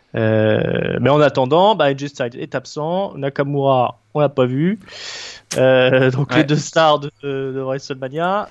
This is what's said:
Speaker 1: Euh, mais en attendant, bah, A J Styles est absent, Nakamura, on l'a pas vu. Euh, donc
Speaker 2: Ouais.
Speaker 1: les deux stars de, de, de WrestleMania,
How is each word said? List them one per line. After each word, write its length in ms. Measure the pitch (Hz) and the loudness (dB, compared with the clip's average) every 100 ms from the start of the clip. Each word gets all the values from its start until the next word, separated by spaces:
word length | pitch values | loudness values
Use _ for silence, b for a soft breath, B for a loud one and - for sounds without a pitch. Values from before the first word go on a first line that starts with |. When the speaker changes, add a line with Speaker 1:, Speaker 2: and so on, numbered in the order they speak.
| B 120 | B -4
Speaker 1:
Euh, 800 | 110 110 107 107 - - - - | 0 2 2 2 0 -2 -2 0
mais 80 | 123 | 2
en 100 | 147 | 4
attendant, 540 | 147 135 127 160 196 202 | 4 2 2 4 4 4
bah, 80 | |
A 120 | 143 139 | 0 0
J 120 | 143 | -6
Styles 280 | - 123 127 | -8 -8 -8
est 140 | 151 165 | -8 -8
absent, 560 | - 151 151 185 196 147 | -8 -8 -4 -4 -6 -6
Nakamura, 840 | 139 143 143 143 135 131 120 - _ | -6 -4 -2 0 2 2 0 -4 _
on 60 | 151 | 0
l'a 80 | 147 | 0
pas 160 | 147 127 | 2 0
vu. 340 | 131 170 214 B B B B B B B - | 0 -2 -2 B B B B B B B 0
Euh, 540 | 131 131 127 131 131 | 4 4 4 4 2
donc 200 | 127 143 | 0 0
Speaker 2:
Ouais. 80 | 123 | 0
Speaker 1:
les 60 | |
deux 120 | 143 151 | 2 0
stars 420 | 139 165 160 147 | -2 2 2 2
de, 100 | 143 - | -2 -12
de, 300 | 143 135 135 | -10 -6 -6
de 60 | 131 | -6
WrestleMania, 880 | 131 135 - 135 131 147 175 202 196 | -6 -8 -8 -10 -8 -4 -2 -2 -6